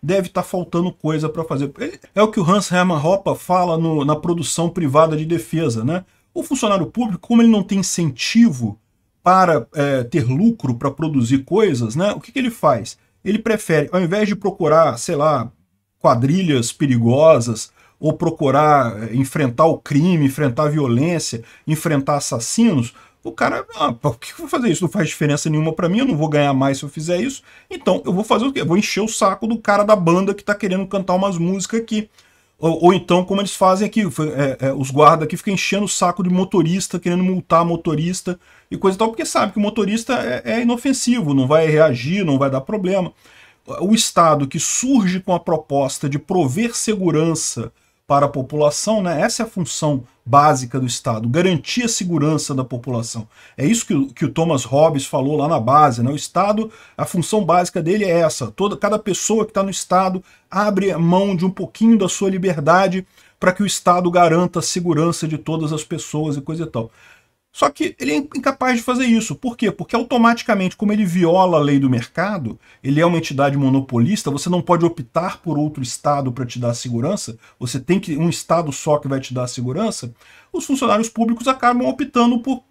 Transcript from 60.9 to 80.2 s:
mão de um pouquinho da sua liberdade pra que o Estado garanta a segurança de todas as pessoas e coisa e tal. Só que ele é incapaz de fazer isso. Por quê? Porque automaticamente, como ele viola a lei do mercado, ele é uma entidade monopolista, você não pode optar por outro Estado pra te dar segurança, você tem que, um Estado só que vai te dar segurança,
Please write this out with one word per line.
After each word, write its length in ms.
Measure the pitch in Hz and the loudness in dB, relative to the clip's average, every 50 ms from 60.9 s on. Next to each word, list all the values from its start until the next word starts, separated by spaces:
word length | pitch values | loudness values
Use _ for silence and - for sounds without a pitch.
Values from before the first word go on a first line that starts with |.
| 175 | 0
mão 380 | 151 165 170 175 185 196 202 196 | 0 2 4 4 4 2 2 0
de 100 | 170 175 | 0 -2
um 60 | 190 | -2
pouquinho 480 | 185 - 190 139 _ - 220 226 233 220 | -2 -4 -10 -10 _ 2 4 4 6 6
da 100 | 190 175 | 4 0
sua 220 | - - 196 196 | -2 -2 -2 -2
liberdade 760 | 190 190 175 190 175 156 143 151 165 185 196 185 180 185 185 _ _ _ _ _ _ _ | -2 -2 -2 -2 -2 -2 2 4 4 4 4 2 0 -4 -6 _ _ _ _ _ _ _
pra 120 | - 185 185 | 0 0 0
que 120 | - 208 | 2 -2
o 20 | |
Estado 420 | 190 - - - 190 175 180 180 175 | -2 -2 -2 2 2 2 4 2 2
garanta 520 | 170 180 175 165 156 170 180 175 - 175 | 4 4 4 4 4 2 2 0 -2 -4
a 20 | 156 | -4
segurança 640 | - - 185 175 175 160 143 160 170 165 - - | -4 -4 -4 -2 0 0 2 2 0 0 -2 -4
de 100 | 156 156 | -6 -6
todas 360 | 151 - - 156 175 160 147 160 | -6 -6 -4 -4 -4 -2 -4 -4
as 100 | 156 156 | -6 -6
pessoas 540 | - 175 156 - - - 151 156 156 139 | -8 -8 -10 -8 -6 -6 -4 -4 -4 -4
e 40 | 135 | -6
coisa 220 | 135 - 160 165 170 | -6 -8 -8 -8 -8
e 40 | |
tal. 260 | - - 123 117 113 _ _ - - - _ _ _ _ _ _ _ _ | -6 -6 -8 -8 -8 _ _ -20 -20 -20 _ _ _ _ _ _ _ _
Só 180 | - - 294 | -2 -2 -2
que 260 | 277 - 311 - - _ | -2 -2 -6 -6 -6 _
ele 140 | 262 262 302 | -4 -2 -2
é 40 | |
incapaz 600 | 302 277 294 - 285 233 277 269 - 269 254 254 | -2 -4 -4 -10 -4 -2 -2 -2 0 -2 0 0
de 60 | 233 233 | -2 -2
fazer 240 | - 254 247 269 | -2 -2 0 2
isso. 280 | 247 226 226 220 - - | 2 2 2 2 -2 -8
Por 220 | - - 254 233 | -6 -6 -8 -6
quê? 140 | - - 208 175 | -2 -2 -2 -2
Porque 240 | - 165 - - | -4 -10 -4 -4
automaticamente, 800 | 233 240 233 285 240 226 233 233 233 - - 220 202 185 180 - | -4 -2 0 2 4 4 4 2 2 0 -2 0 0 0 -4 -4
como 160 | _ 220 208 208 | _ -2 -2 0
ele 140 | 208 214 | 0 0
viola 500 | 185 165 185 180 165 170 185 185 185 175 | 0 2 2 4 4 6 4 4 4 4
a 40 | 156 | 2
lei 180 | 147 143 143 139 | 4 4 2 2
do 100 | 139 131 | 4 2
mercado, 720 | 127 120 117 - _ - 170 196 214 190 139 113 101 - _ _ - _ _ | 0 0 -2 -6 _ -4 -4 -2 -2 -4 -6 -8 -10 -10 _ _ -20 _ _
ele 160 | 131 139 147 | -2 2 2
é 60 | 160 | 4
uma 100 | 170 175 | 2 2
entidade 400 | 165 160 - 147 131 139 143 143 | 0 -2 -4 -2 0 0 2 2
monopolista, 720 | 139 139 131 131 135 131 - - 117 117 147 208 208 - 151 | 2 2 2 2 2 0 0 0 2 2 2 2 -2 -2 -4
você 200 | 139 143 - 175 | -4 -4 -2 -2
não 100 | 175 180 | -2 -2
pode 240 | 170 - 175 170 165 | 2 2 2 2 2
optar 560 | 170 170 - 135 - _ 165 170 190 - - | 0 0 -2 -12 -4 _ -4 -4 -4 -6 -8
por 160 | _ 170 151 | _ -4 -2
outro 260 | 139 151 151 147 - 131 | -2 -2 -4 -4 -6 -8
Estado 480 | 120 - - _ 147 147 143 139 131 | -8 -10 -4 _ -2 0 0 -2 -4
pra 140 | 123 135 131 | -4 -6 -8
te 140 | 120 - 123 | -8 -6 -4
dar 160 | 123 120 120 | -4 -4 -4
segurança, 640 | 120 - 127 120 117 120 151 202 202 - - 131 - _ - _ _ | -4 -6 -6 -4 -4 -2 -2 -4 -4 -6 -10 -14 -18 _ -20 _ _
você 220 | - 123 - 139 | -10 -6 -6 -8
tem 180 | - - 180 196 | -2 0 0 0
que, 160 | 190 - 156 | 0 -4 -4
um 140 | 139 160 170 | -2 -2 -2
Estado 420 | 160 - - _ 170 165 165 151 135 | -2 -4 -2 _ 0 0 0 -2 -6
só 260 | - - 165 151 117 | -6 -2 0 0 0
que 100 | - 135 | 0 -2
vai 120 | 135 135 | -4 -4
te 120 | 127 - 127 | -6 -6 -6
dar 140 | 127 123 | -6 -6
segurança, 680 | 123 - - 120 123 127 165 214 226 - - - - 117 _ | -6 -6 -6 -6 -6 -4 -4 -4 -4 -4 -6 -10 -14 -16 _